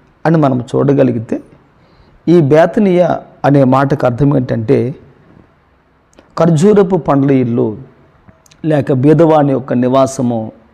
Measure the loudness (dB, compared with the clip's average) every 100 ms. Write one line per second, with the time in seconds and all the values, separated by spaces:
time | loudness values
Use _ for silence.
0 | _ _ -2 0 0 -2 -4 -2 0 2
1 | 0 -2 -6 -10 -12 _ _ _ _ _
2 | _ _ 0 2 4 2 2 0 0 2
3 | 0 -2 -8 -6 0 2 2 2 0 -2
4 | -2 0 0 0 -2 -6 -2 -2 -2 -8
5 | -20 _ _ _ _ _ _ _ _ _
6 | _ _ _ -2 0 2 2 2 2 -2
7 | -2 0 2 0 0 -2 -4 -6 -18 _
8 | _ _ _ _ _ _ -4 -2 -2 0
9 | 2 4 4 2 2 -2 -4 -2 0 0
10 | 0 -2 -6 -4 -8 -16 _